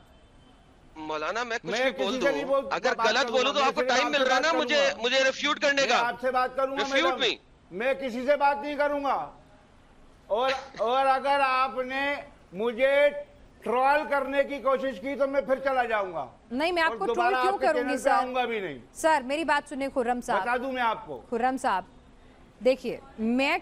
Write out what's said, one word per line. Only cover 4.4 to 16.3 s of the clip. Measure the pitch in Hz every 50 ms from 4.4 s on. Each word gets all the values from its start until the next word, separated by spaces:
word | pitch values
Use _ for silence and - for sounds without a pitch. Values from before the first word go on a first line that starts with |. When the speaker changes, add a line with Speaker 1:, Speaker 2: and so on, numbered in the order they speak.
| 285
Speaker 1:
نا، | 320
Speaker 2:
کروں | 330 311
Speaker 1:
مجھے، | 302 240 302 285 277 269
Speaker 2:
گا۔ | - 208
Speaker 1:
مجھے | 220 240 254 269 262
ریفیوٹ | 262 262 - 254 294 302 -
کرنے | 302 285 285 277
Speaker 2:
میں | 269 -
Speaker 1:
کا۔ | 247 202 233 240
Speaker 2:
آپ | 233 240
سے | 254 262
بات | 247 254 254 262 254
کروں | 269 269 269 269 285
گا، | 285
Speaker 1:
Refute | 269 269 269 320 269 254 254
Speaker 2:
میڈم۔ | 262 208 147
Speaker 1:
me۔ | - - - - _ _ -
Speaker 2:
میں | 165 185 233 269 269
کسی | 269 277 254 214 247 247
سے | 262 294
بات | 277 285 285 285 -
نہیں | - 294 294
کروں | 269 294 294 294 285 277
گا۔ | 269 226 180 147 143 - - - - - - - - - - - - - - - - - - - -
اور، | 190 226 254 262 269 262 269 - - -
اور | 202 226 254 269 269
اگر | 269 262 262 247 277 277 285 277
آپ | 262 262 254 262 262 - 254
نے | 254 254 269 269 277 285 285 254 - - - - - - 170
مجھے | 185 220 240 233 214 262 277 277 285 294 294 285 285 - - - - - - - -
ٹرول | - 214 226 254 262 269 285 302 311 302
کرنے | 285 285 262 262 277 277 277
کی | - 285 269
کوشش | 208 269 269 - 262 269 247 190
کی | - 277 285
تو | 226 277 269
میں | 277 277
پھر | 269 - 269 254
چلا | 269 277 262 254 247
جاؤں | 226 226 208 196 185 170
گا۔ | 156 135 123